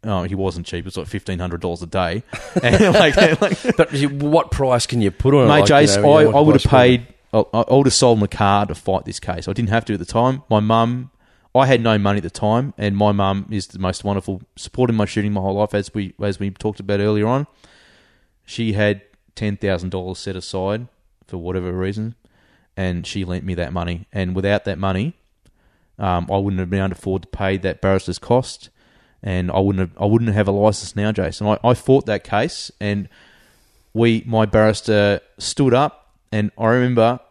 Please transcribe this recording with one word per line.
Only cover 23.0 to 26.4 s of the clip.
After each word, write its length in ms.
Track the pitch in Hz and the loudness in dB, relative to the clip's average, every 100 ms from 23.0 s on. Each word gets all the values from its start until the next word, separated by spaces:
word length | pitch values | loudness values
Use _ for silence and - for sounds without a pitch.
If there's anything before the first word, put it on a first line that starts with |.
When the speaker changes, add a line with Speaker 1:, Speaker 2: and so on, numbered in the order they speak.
| - | -6
Speaker 1:
she 160 | 101 | -8
lent 220 | 92 90 92 | -6 -6 -6
me 80 | 87 | -6
that 160 | 82 | -6
money. 340 | 90 85 87 92 | -6 -6 -8 -10
And 240 | 104 92 92 | -6 -4 -2
without 300 | 98 101 - | 0 0 -2
that 120 | 95 | -4
money, 360 | 98 92 127 - _ _ _ _ _ _ _ _ | -2 -2 -4 -8 _ _ _ _ _ _ _ _
um, 300 | 98 87 87 | -2 -2 -2
I 60 | |
wouldn't 220 | 98 | -2